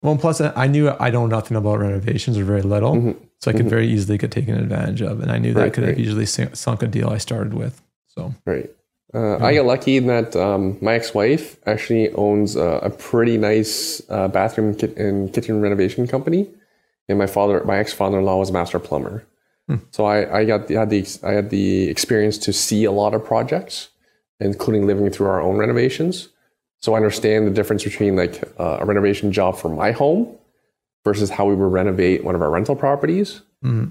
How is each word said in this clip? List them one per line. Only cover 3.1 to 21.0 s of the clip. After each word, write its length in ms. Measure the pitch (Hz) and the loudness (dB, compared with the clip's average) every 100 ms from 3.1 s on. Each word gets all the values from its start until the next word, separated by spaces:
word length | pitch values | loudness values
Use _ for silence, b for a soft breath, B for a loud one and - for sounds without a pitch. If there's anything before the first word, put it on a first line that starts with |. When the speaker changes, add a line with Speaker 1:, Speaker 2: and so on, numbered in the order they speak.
| - - _ | -2 -10 _
Speaker 1:
so 120 | - | -2
I 20 | |
could 80 | 110 | 2
Speaker 2:
Mm-hmm. 80 | 113 | 2
Speaker 1:
very 180 | 113 113 | 2 2
easily 300 | 110 98 104 | 0 0 0
get 140 | 110 | -2
taken 240 | - - 113 | -2 -2 -2
advantage 460 | 113 101 107 113 | -2 -2 -2 -2
of. 180 | 110 110 | -4 -4
And 100 | - | -2
I 60 | 117 | 0
knew 160 | 117 | 0
that 80 | 117 | 2
Speaker 2:
Right, 120 | 117 | 2
Speaker 1:
could 100 | - | 0
have 140 | 117 - | -2 0
Speaker 2:
right. 80 | 113 | 0
Speaker 1:
easily 200 | 107 110 | 0 -2
sunk, 300 | - 120 - | -2 -4 -4
sunk 260 | - 117 | -6 -2
a 60 | 117 | -2
deal 220 | 107 113 | -2 -2
I 80 | 110 | -4
started 360 | - 117 104 | -4 -6 -4
with. 280 | 113 113 - _ _ _ | -4 -6 -10 _ _ _
So. 260 | - 85 135 - | -14 -12 -10 -6
Speaker 2:
Right. 240 | 76 55 - _ _ _ | -6 -6 -16 _ _ _
Uh, 240 | 113 113 101 | -4 -2 0
Speaker 1:
Yeah. 80 | 107 | 2
Speaker 2:
I 80 | 147 | 4
got 100 | 127 | 4
lucky 320 | 123 - 135 | 2 2 2
in 100 | 123 | 4
that, 280 | 120 113 - | 0 0 0
um, 420 | 95 98 98 95 | 0 0 -2 -2
my 120 | 104 117 | 0 0
ex-wife 600 | 113 107 107 156 - - - | 0 0 2 2 -2 -10 -4
actually 440 | 107 - 113 110 | -4 0 0 0
owns 420 | - 104 104 104 65 | 0 0 2 0 0
a, 240 | 85 78 | 0 0
a 80 | - | -4
pretty 480 | - - 120 117 113 | -8 -2 2 2 2
nice, 640 | 107 110 107 - - - - | 2 2 0 -4 -6 -10 -6
uh, 180 | 104 95 | -2 0
bathroom 460 | 95 104 - 107 | 2 0 2 0
kit-, 240 | 101 110 - | 0 -4 -2
and 340 | 104 98 95 | -2 0 -2
kitchen 280 | 107 117 110 | -4 -2 0
renovation 460 | 104 101 95 - 120 | 0 2 0 0 -2
company. 400 | 135 135 170 202 b b b b b _ | -2 0 0 -2 b b b b b _
And 120 | 101 | 0
my 80 | 98 | 0
father, 360 | 101 101 98 | 2 2 2
my 140 | - 98 | 2 0
ex-father-in-law 600 | 107 - 98 98 95 95 | 0 -2 0 2 2 2
was 100 | 95 | 0
a 40 | |
master 260 | 92 87 87 | -2 -2 -4
plumber. 440 | - 73 - 107 - _ _ _ - | -4 -6 -4 -10 -14 _ _ _ -6
Speaker 1:
Hmm. 80 | 127 - | -6 -6
Speaker 2:
So 140 | - 107 | -2 2
I, 340 | 104 98 95 | 2 0 0
I 60 | 110 | 2
got 220 | 107 - | 0 0
the, 80 | 104 | -2
had 140 | 107 | 2
the 100 | 107 | 0